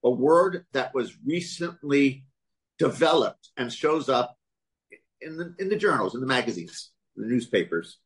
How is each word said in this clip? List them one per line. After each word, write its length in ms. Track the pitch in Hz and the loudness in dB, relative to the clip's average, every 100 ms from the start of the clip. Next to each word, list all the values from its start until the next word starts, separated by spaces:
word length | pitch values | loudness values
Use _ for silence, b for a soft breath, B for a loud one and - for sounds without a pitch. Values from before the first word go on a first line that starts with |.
A 60 | 123 | 2
word 560 | 123 135 170 185 180 _ | 2 4 6 4 -2 _
that 220 | 139 127 | -4 -2
was 240 | 135 113 - 131 | -4 -6 -6 -4
recently 1000 | 170 175 - 170 - 143 143 139 131 - _ _ _ _ _ | -4 -6 -8 -8 -8 0 2 2 0 -16 _ _ _ _ _
developed 720 | 147 127 160 165 107 - _ - | -2 2 2 4 2 -4 _ -8
and 140 | 120 | -8
shows 360 | - 151 156 135 | -2 0 0 2
up 300 | 123 123 - _ _ _ _ _ - _ _ | 0 0 -8 _ _ _ _ _ -20 _ _
in 180 | 156 160 | -14 -10
the, 180 | 170 175 | -12 -6
in 100 | 190 | -2
the 60 | 208 | 0
journals, 400 | 202 135 92 117 | 2 2 0 -2
in 60 | |
the 60 | 131 | 0
magazines, 640 | 127 117 90 85 - - _ _ - | 0 0 -4 -10 -14 -18 _ _ -10
the 100 | 110 | -2
newspapers. 760 | 123 - 101 80 82 - - | -2 2 0 0 -4 -6 -20